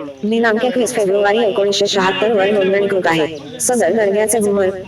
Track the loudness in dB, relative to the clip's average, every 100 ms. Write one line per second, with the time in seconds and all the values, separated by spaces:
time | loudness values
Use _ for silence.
0 | -6 -6 -2 0 0 0 0 0 -2 0
1 | 0 2 2 2 0 0 0 0 0 0
2 | 0 0 0 2 2 2 2 0 0 0
3 | 0 0 -2 -4 -14 -6 -2 0 2 2
4 | 2 0 0 0 0 0 0 -2